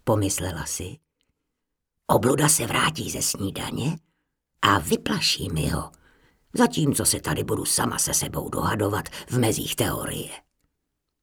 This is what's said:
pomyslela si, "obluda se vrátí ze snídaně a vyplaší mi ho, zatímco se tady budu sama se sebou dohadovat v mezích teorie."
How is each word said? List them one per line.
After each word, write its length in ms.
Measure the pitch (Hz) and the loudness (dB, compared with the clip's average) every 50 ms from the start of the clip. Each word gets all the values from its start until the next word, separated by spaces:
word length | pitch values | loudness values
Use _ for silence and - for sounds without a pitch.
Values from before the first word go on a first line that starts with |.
| _ | _
pomyslela 600 | - 110 107 101 95 - - 95 95 - 78 - | 0 2 2 2 0 0 -2 -2 -4 -4 -6 -6
si, 300 | - - - 87 92 - - _ _ _ _ _ _ _ _ _ _ _ _ _ _ _ _ _ _ _ _ _ | -6 -6 -8 -8 -10 -12 -16 _ _ _ _ _ _ _ _ _ _ _ _ _ _ _ _ _ _ _ _ _
"obluda 420 | - - 101 107 127 143 143 151 - | 2 2 4 4 4 4 4 4 4
se 180 | - - 120 | 4 2 0
vrátí 440 | 104 - - - 156 156 151 107 85 | 0 0 2 2 0 0 -2 -6 -6
ze 120 | - 107 | -4 -4
snídaně 760 | - - - - 101 95 - 92 - - 78 78 117 151 175 - - _ _ _ _ _ _ _ _ _ _ _ | -2 -2 -2 -2 -4 -6 -6 -6 -6 -6 -4 -2 -2 -2 -2 -4 -8 _ _ _ _ _ _ _ _ _ _ _
a 160 | - 104 101 92 | 4 4 4 4
vyplaší 680 | 76 - 220 - - - - 165 - - - - - 92 | 4 2 0 0 0 0 0 0 2 0 0 0 -2 -2
mi 160 | 80 78 - - | -2 0 0 0
ho, 220 | 80 78 - - - _ _ _ _ _ _ _ _ _ _ _ - | -2 -2 -4 -8 -12 _ _ _ _ _ _ _ _ _ _ _ 2
zatímco 500 | - 247 233 - - 160 139 - - 107 | 4 4 4 4 2 2 2 2 2 2
se 160 | - - - | 0 0 0
tady 240 | - - - - - | -2 -2 -2 -2 -2
budu 200 | - 71 - - | 0 -2 -2 0
sama 340 | - - - - - - - | 0 0 0 0 0 0 0
se 160 | - - - | 0 0 0
sebou 340 | - - - - - - - | 0 -2 -2 -4 -4 -6 -4
dohadovat 600 | - - - 92 101 104 104 101 104 95 - - | -4 -2 0 0 0 0 0 0 0 -2 -4 -6
v 300 | - - - - 117 127 | -10 -14 -8 -2 0 2
mezích 380 | 120 110 98 - - - - | 2 2 2 0 -2 -4 -2
teorie." 540 | - 120 80 78 - - - - - - - - - - _ _ _ _ _ _ _ _ _ _ _ _ _ _ _ | -2 -2 -2 -2 -4 -6 -6 -6 -8 -8 -10 -14 -18 -20 _ _ _ _ _ _ _ _ _ _ _ _ _ _ _